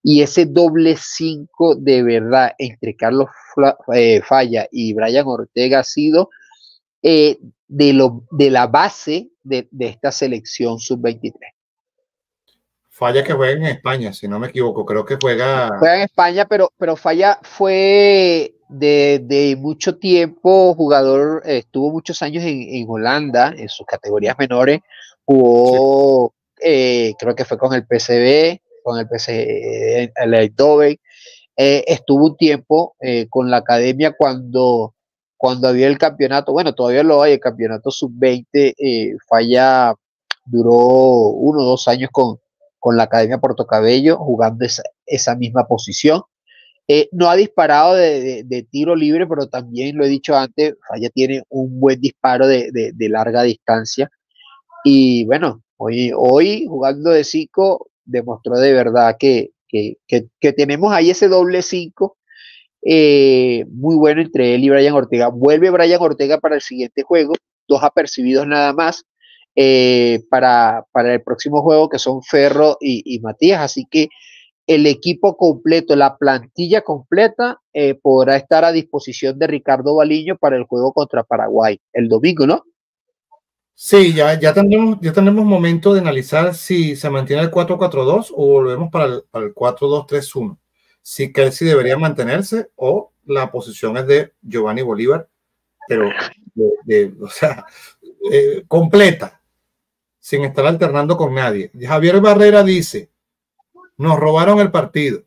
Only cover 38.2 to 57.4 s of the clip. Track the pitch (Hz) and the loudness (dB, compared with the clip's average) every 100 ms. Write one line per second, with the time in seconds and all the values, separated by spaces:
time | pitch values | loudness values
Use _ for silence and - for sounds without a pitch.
38.2 | 131 123 117 143 139 - 139 113 110 104 | -2 -2 -2 0 0 0 -4 -4 -6 -10
39.2 | _ 113 117 123 131 131 123 110 _ _ | _ 0 2 2 4 2 0 -2 _ _
40.2 | _ - - 120 117 120 123 131 131 123 | _ -18 -6 -2 2 4 6 6 4 4
41.2 | 107 - 143 151 127 127 - 123 127 - | 2 0 -2 0 0 0 -2 -2 -2 -2
42.2 | 123 110 _ _ _ _ 123 117 110 113 | -2 -4 _ _ _ _ 0 0 2 0
43.2 | 110 127 131 117 113 110 110 131 147 165 | 0 -2 -2 -4 -4 0 2 2 2 0
44.2 | 147 117 113 113 120 - - _ - 135 | -2 -2 -2 -2 -8 -8 -12 _ -8 -6
45.2 | - 123 120 123 120 113 - 104 151 165 | -4 -6 -4 -4 -2 -4 -4 -2 0 0
46.2 | - _ _ _ _ _ - 147 147 180 | -4 _ _ _ _ _ 0 0 0 0
47.2 | 175 180 208 - 156 147 165 185 165 143 | 2 2 0 0 2 4 4 4 2 0
48.2 | 131 123 123 123 117 139 156 165 151 160 | -6 -10 -8 -10 -8 -6 -2 0 0 0
49.2 | 175 156 135 127 120 120 139 147 139 139 | -2 -4 -6 -10 -10 -8 -8 -2 -2 -2
50.2 | 147 143 131 - 151 - - 113 117 - | 0 -2 0 -2 -4 -4 -14 -10 -8 -2
51.2 | 131 135 - 135 131 127 135 127 131 _ | -4 -4 -8 -8 -8 0 0 2 -4 _
52.2 | 127 127 135 131 120 123 110 113 110 110 | -2 2 2 2 -2 -6 -6 -4 -4 -2
53.2 | 113 120 123 110 - 113 110 - 143 _ | -2 0 0 -2 -2 -2 -2 -6 -6 _
54.2 | _ _ - _ _ - 143 139 131 120 | _ _ -20 _ _ -2 4 4 4 2
55.2 | 110 143 160 113 _ _ 113 117 123 - | 0 -2 -2 -6 _ _ -8 -4 -4 0
56.2 | 123 135 185 214 294 139 135 143 160 160 | 2 4 2 0 -6 -4 -4 -2 2 2
57.2 | 143 160 | 0 -6